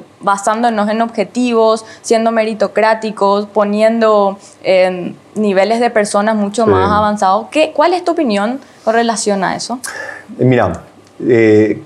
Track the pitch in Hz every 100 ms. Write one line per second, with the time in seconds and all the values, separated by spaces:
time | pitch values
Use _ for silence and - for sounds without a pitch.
0 | - - 185 202 226 220 240 214 208 214
1 | 226 226 190 240 247 226 220 220 - -
2 | - 226 226 226 220 208 196 208 214 220
3 | 220 208 196 202 208 214 202 208 220 233
4 | 220 208 196 202 - - - 185 185 185
5 | 175 - - 208 214 190 196 226 240 240
6 | 208 202 208 214 202 208 220 190 196 208
7 | 214 208 190 202 220 294 311 - 330 359
8 | 349 339 262 202 214 269 - - 226 226
9 | 233 208 208 196 170 160 - 254 - -
10 | - - - - 127 123 95 85 - -
11 | - - - 117 110 107 107 104